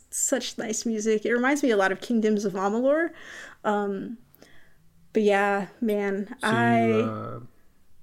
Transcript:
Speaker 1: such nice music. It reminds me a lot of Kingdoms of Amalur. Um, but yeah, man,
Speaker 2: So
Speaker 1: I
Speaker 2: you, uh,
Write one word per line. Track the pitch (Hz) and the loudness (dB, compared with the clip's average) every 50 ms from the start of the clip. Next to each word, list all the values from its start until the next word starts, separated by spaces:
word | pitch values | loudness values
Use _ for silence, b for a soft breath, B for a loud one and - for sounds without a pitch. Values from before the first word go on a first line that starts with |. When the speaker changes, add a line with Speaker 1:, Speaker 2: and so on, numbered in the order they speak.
| - _ | -8 _
Speaker 1:
such | - - - - 285 240 - - - | -6 -4 -2 -2 -2 -2 -4 -6 -8
nice | - 226 220 220 - - | -8 -6 -4 -6 -4 -2
music. | 233 220 214 208 220 220 214 - | -2 -4 0 0 0 0 0 2
It | - | 0
reminds | 233 240 247 262 294 285 | 0 2 2 2 2 2
me | 294 254 | 2 2
a | 220 | 4
lot | 196 190 190 | 4 2 2
of | 190 190 | 0 -4
Kingdoms | - - 240 220 208 214 220 202 214 | -2 0 0 2 4 2 2 2 0
of | 196 180 | -2 -2
Amalur. | 196 190 196 208 233 254 269 294 320 339 320 B B B B B B B B B B | 0 -2 0 0 2 2 2 4 2 0 -2 B B B B B B B B B B
Um, | - 220 202 208 202 202 196 190 190 214 233 - - _ b b b b b b b b b b b - _ - - - | -2 -2 0 0 -2 -4 -4 -6 -8 -10 -12 -14 -16 _ b b b b b b b b b b b -20 _ -20 -20 -2
but | - 226 | 0 2
yeah, | 214 208 202 196 202 202 202 196 190 - - - | 4 4 4 4 2 2 0 -2 -4 -6 -8 -4
man, | 247 214 208 208 202 202 196 196 202 - 254 - | -2 -2 0 0 -2 -2 -2 -4 -6 -8 -8 -4
Speaker 2:
So | - 220 | -2 0
Speaker 1:
I | 220 233 233 233 233 233 226 | 2 2 4 4 4 4 4
Speaker 2:
you, | 226 220 | 4 2
uh, | 220 247 226 214 214 - - - - 123 - - - - - _ _ - - - - | 2 0 0 -4 -6 -8 -10 -10 -12 -14 -16 -20 -20 -20 -20 _ _ -20 -20 -20 -20